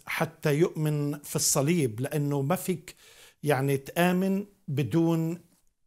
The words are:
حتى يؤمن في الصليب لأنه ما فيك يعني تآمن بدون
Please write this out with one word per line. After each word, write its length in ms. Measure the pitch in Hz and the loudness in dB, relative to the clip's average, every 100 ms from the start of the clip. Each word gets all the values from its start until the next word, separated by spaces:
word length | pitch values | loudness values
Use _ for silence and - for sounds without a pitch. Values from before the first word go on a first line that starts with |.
| - | -6
حتى 480 | - 160 - 160 | -4 -4 -2 0
يؤمن 680 | 147 175 - 151 151 147 147 | 2 2 0 -2 0 -2 -4
في 160 | - 151 | -6 -2
الصليب 640 | - 156 139 175 131 107 | 0 2 2 2 0 -2
لأنه 420 | 135 151 143 143 | -4 -2 0 0
ما 140 | 139 185 | 0 -2
فيك 400 | - 175 - - - - - _ | -2 -6 -8 -20 -20 -20 -20 _
يعني 340 | 143 131 139 139 | 0 2 2 -2
تآمن 680 | - - 180 185 190 196 202 _ - | -2 0 2 2 0 -2 -4 _ -6
بدون 760 | 139 131 165 165 165 165 165 - _ _ _ | -2 0 2 2 2 -2 -6 -12 _ _ _